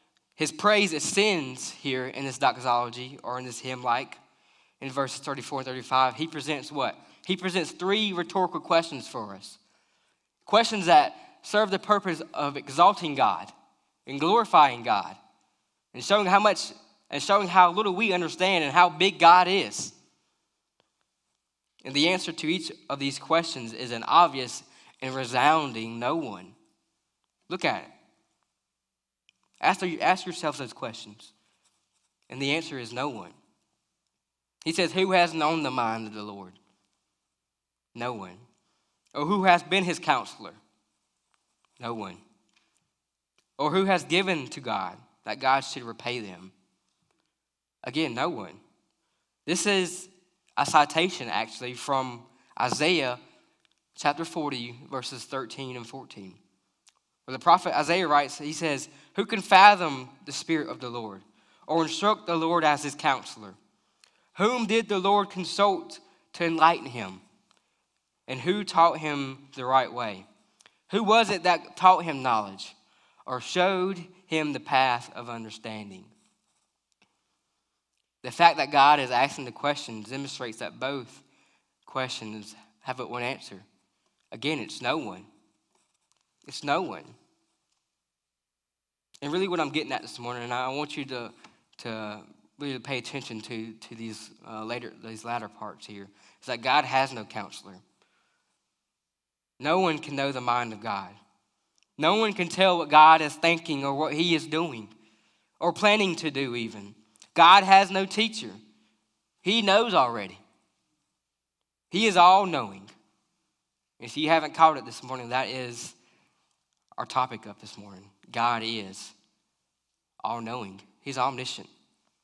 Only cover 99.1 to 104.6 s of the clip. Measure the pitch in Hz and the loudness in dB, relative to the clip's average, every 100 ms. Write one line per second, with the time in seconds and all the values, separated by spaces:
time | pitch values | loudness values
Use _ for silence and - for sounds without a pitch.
99.1 | _ _ _ _ - 139 180 190 151 - | _ _ _ _ -8 -2 2 2 0 -6
100.1 | 139 139 131 123 123 117 104 110 98 92 | -4 -4 -2 -2 -2 -2 -8 -8 -8 -10
101.1 | 87 _ _ _ _ _ _ _ - 156 | -18 _ _ _ _ _ _ _ -2 0
102.1 | 208 220 196 175 - 190 175 147 151 156 | 2 0 -2 -4 2 4 4 6 10 10
103.1 | 160 151 139 165 165 165 143 139 139 156 | 10 4 0 2 2 -2 -4 -4 -2 -2
104.1 | 147 175 160 151 156 | 0 0 0 0 -4